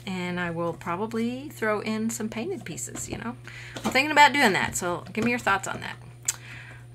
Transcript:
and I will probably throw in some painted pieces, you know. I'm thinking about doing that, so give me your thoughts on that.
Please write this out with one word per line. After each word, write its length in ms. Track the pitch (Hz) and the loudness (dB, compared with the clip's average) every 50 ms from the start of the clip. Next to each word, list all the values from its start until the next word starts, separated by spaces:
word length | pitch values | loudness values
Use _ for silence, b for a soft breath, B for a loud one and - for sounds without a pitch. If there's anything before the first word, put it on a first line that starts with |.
| - | -6
and 340 | 196 185 185 180 180 175 180 | -6 -4 -2 -2 -2 -2 -2
I 100 | 175 170 | -2 -2
will 240 | 170 165 170 170 165 | -2 0 -2 -2 -2
probably 760 | 131 - 180 170 180 214 220 233 226 233 240 247 262 285 311 | -4 -4 -4 -2 -2 -2 -2 0 0 0 0 -2 -4 -8 -10
throw 300 | - - 226 214 214 208 | -6 -2 0 0 2 2
in 280 | - 214 220 220 220 226 | 0 -2 -2 0 0 -2
some 200 | 226 - 220 220 | -2 -2 -4 -4
painted 360 | - 220 233 370 392 240 - | -4 -4 -4 -4 -4 -6 -6
pieces, 440 | - 156 139 - - - - - - | -8 -8 -8 -8 -8 -8 -8 -8 -8
you 80 | - - | -8 -6
know. 180 | - 233 240 - B B B B B B B B - | -6 -8 -8 -8 B B B B B B B B -4
I'm 80 | 220 | 0
thinking 200 | - 254 277 302 | 2 2 4 6
about 220 | 302 285 294 277 254 | 8 10 10 10 10
doing 200 | 285 269 214 180 | 8 6 6 6
that, 220 | 143 120 - - | 4 2 0 -2
so 280 | - 190 175 175 147 - - - | -2 -2 -2 -2 -2 -6 -6 -4
give 100 | 220 220 | 0 0
me 80 | 240 | 0
your 80 | 240 240 | 0 2
thoughts 280 | - 190 196 190 - - | 2 2 2 2 2 -2
on 140 | - - | -6 -6
that. 160 | - - - - - - - - B B B B B B B B B B B B B B - | -6 -8 -10 -10 -14 -16 -18 -6 B B B B B B B B B B B B B B -8